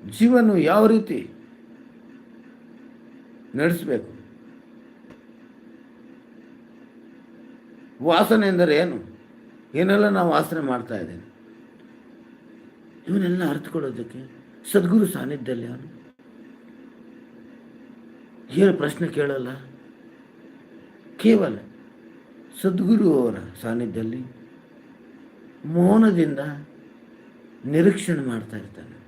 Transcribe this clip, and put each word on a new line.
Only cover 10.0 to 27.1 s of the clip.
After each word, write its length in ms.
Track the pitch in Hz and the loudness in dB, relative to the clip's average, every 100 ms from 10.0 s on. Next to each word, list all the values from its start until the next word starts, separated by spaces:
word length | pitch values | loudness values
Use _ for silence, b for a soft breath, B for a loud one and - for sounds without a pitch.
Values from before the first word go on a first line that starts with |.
| 208 196 | 2 2
ನಾವು 120 | 175 151 | 2 0
ವಾಸನೆ 260 | 156 165 143 | 0 -4 -4
ಮಾಡ್ತಾ 240 | 123 120 110 | -6 -6 -10
ಇದ್ದೇನೆ, 240 | 82 87 - - - - - - - - - - - - - - - - - - - | -10 -14 -18 -20 -20 -20 -20 -20 -20 -20 -20 -20 -20 -20 -20 -20 -20 -20 -20 -20 -4
ಇವನ್ನೆಲ್ಲ 360 | 196 180 175 165 | -2 0 -2 -2
ಅರ್ಥಕೊಳ್ಳೋದಕ್ಕೆ 680 | 147 - 165 139 117 117 127 131 - - - - | -4 -8 -8 -8 -10 -12 -14 -18 -20 -20 -20 -2
ಸದ್ಗುರು 360 | 202 175 214 202 - | 0 2 2 2 -2
ಸಾನ್ನಿಧ್ಯದಲ್ಲಿ 520 | 127 143 123 120 120 | -8 -8 -8 -8 -8
ಅವನು 160 | 123 151 - - _ - - - - - - - - - - - - - - - - - - - - - - - 135 | -14 -16 -20 -20 _ -20 -20 -20 -20 -20 -20 -20 -20 -20 -20 -20 -20 -20 -20 -20 -20 -20 -20 -20 -20 -20 -20 -8 2
ಏನು 140 | 196 170 | 2 2
ಪ್ರಶ್ನೆ 260 | 147 - 170 147 | -4 -4 -6 -4
ಕೇಳಲ್ಲ, 320 | 143 135 123 135 - - - - - - - - - - - - - - - - | -4 -4 -8 -12 -18 -20 -20 -20 -20 -20 -20 -20 -20 -20 -20 -20 -20 -20 -20 -2
ಕೇವಲ 340 | 220 220 139 101 - - - - - - - - - - | 4 4 2 -6 -14 -20 -20 -20 -20 -20 -20 -20 -20 -4
ಸದ್ಗುರು 460 | 190 185 180 220 196 143 | -2 0 2 4 4 2
ಅವರ 160 | 120 95 90 - | 0 -4 -12 -12
ಸಾನ್ನಿಧ್ಯದಲ್ಲಿ 600 | 117 117 120 90 110 127 127 - - - - - - - - - - - - - 151 165 | -6 -6 -6 -6 -8 -8 -12 -18 -20 -20 -20 -20 -20 -20 -20 -20 -20 -20 -20 -18 -4 2
ಮೌನದಿಂದ 680 | 180 214 220 175 151 139 143 147 - - - - - | 4 6 4 4 0 -2 -8 -12 -18 -20 -20 -20 -20